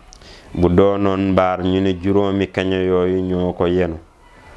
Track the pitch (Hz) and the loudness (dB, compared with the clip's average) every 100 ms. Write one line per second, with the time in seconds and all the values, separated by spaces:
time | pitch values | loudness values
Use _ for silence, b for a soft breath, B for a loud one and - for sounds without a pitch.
0 | - B B B B - 87 87 98 101 | -20 B B B B 0 2 4 4 2
1 | 101 95 98 95 92 90 92 95 98 90 | 0 0 0 2 2 0 -2 0 0 -2
2 | 92 98 98 98 95 - 92 95 92 92 | 0 0 0 0 -2 -2 -2 0 0 0
3 | 90 92 92 90 90 87 87 90 87 82 | 0 -2 -2 -2 -2 -2 -2 0 -2 -6
4 | - _ B B B | -16 _ B B B